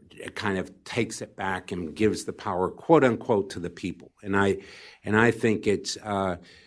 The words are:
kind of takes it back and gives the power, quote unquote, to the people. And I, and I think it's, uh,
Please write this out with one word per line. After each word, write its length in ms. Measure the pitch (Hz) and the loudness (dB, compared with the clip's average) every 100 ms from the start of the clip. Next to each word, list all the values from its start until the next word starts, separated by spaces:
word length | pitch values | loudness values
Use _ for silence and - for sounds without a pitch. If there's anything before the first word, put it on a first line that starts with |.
| - - - - | -20 -16 -14 -6
kind 220 | 107 95 | -2 -2
of 140 | - - | -4 -12
takes 380 | - 123 110 - | -6 -2 -2 -4
it 140 | - - | -12 -6
back 360 | 95 92 - | -4 -4 -6
and 240 | 92 82 - | -8 -8 0
gives 280 | 107 92 | 2 2
the 80 | - | -6
power, 380 | - 107 90 92 | -8 -4 0 -2
quote 340 | - - 165 | -2 4 6
unquote, 460 | 131 113 - 107 98 | 6 2 0 0 0
to 100 | - | -6
the 100 | 85 | -10
people. 420 | - 92 - - _ | -8 -8 -8 -16 _
And 160 | 101 98 | -2 2
I, 200 | 98 95 - - - - | 2 0 -6 -20 -20 -14
and 140 | - 107 | 0 4
I 140 | 117 | 4
think 360 | 113 117 110 110 | 4 0 0 0
it's, 300 | 98 - - | -2 -4 -8
uh, 400 | 107 101 95 85 - - | -4 -2 -2 -4 -10 -20